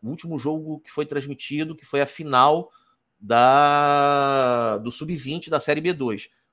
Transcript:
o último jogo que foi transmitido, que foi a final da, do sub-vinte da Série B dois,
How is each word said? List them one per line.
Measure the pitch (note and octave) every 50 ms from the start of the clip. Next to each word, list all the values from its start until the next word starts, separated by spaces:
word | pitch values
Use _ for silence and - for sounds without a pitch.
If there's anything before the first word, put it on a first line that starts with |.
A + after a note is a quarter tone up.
o | - A#2
último | D#3 E3 - E3+ D#3+ C#3
jogo | A#2 D3 D#3 D#3 D#3 D#3 D#3 D3+
que | _ -
foi | - D3+ D3+
transmitido, | D3 C#3+ C#3+ C3+ C#3+ C#3 - - - C#3+ D3 D#3 D#3+ D#3
que | - -
foi | - - C#3+
a | C#3+
final | C#3 - - D#3+ D3+ C3+ B2 C3 D3 D#3 E3+ E3+ - _ _ _ _ _ _ _ _ _ _
da, | G#2 G2+ A#2 A#2+ B2 B2+ C3+ C#3+ D3 C#3+ D3 D3 D3 C#3+ C#3+ C#3+ C#3+ C#3+ C#3+ C#3 C#3 C#3 C#3 C3+ C3 B2 B2 A#2+ A#2 A2 G#2+
do | G#2 A2 A#2+
sub-vinte | - - D3+ D#3 F3 C#3+ B2 C3+ D#3 F3 - D#3+
da | D#3+ C#3
Série | - D3+ D3 D3+
B | D#3 F3+ F3+
dois, | C#3+ C3 A#2 G#2+ G2 - - _ _ _ _